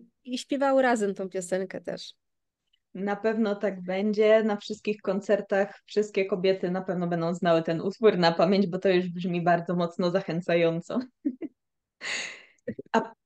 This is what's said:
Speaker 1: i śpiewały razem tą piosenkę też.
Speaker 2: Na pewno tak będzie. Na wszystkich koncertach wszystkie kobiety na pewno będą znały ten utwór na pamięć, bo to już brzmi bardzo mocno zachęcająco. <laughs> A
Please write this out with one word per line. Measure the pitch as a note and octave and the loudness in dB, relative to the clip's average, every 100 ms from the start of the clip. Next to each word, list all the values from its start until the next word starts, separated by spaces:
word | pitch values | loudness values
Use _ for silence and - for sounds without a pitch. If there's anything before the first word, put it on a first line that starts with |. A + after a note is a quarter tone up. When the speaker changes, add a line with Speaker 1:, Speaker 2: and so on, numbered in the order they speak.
| A#3 _ | -14 _
Speaker 1:
i | - B3 | -10 -10
śpiewały | - C#4 C#4 C4+ | -6 -2 2 4
razem | B3+ A#3 G3+ | 4 2 0
tą | F#3+ F#3+ | -4 -6
piosenkę | F#3+ F3+ F#3 F#3+ - | -8 -4 -4 -4 -8
też. | - - - - _ _ _ _ _ _ _ - | -10 -10 -12 -20 _ _ _ _ _ _ _ -8
Speaker 2:
Na | G3 G3+ | -4 -2
pewno | A3 A3 G#3+ G3+ | -2 0 0 0
tak | G#3 F#3+ | -4 -4
będzie. | F3+ F#3+ G#3+ G#3 G#3+ A3 | -6 -2 0 2 6 6
Na | A3 G#3 | 4 -2
wszystkich | - G#3 - G#3+ | -6 -8 -6 -4
koncertach | - G3 G3+ G3+ G3+ G3 G3+ - _ | -4 -4 0 0 2 0 0 -4 _
wszystkie | G#3 G#3 G3 F#3+ | -2 -2 -2 -2
kobiety | F#3+ F#3+ F#3+ F3+ | 0 0 0 -2
na | F#3 | -4
pewno | F#3+ F3+ F3 | -4 -4 -2
będą | F3 E3 | -2 -2
znały | F3 F3+ E3 | 0 2 2
ten | E3 E3 | 2 -2
utwór | - - A3 F3+ | -4 2 2 6
na | E3 | 2
pamięć, | E3 F3+ G3 F3 | 4 4 4 2
bo | F3+ | 0
to | G3 | 2
już | F3+ F3+ | 2 2
brzmi | F3 F3+ F3 | -4 -4 0
bardzo | E3+ E3+ E3 F3 | 2 2 0 -2
mocno | E3+ - F3+ | -2 0 0
zachęcająco. | F3+ F#3+ E3 F3+ E3+ E3 E3 - - C4 _ | 0 -2 -4 0 2 2 0 -4 -6 -6 _
<laughs> | C#4+ - D#4+ - _ _ _ _ - - - - - _ - - - | -8 -6 -12 -14 _ _ _ _ -8 -8 -8 -14 -20 _ -14 -14 -2
A | A3+ - - | -2 -2 -10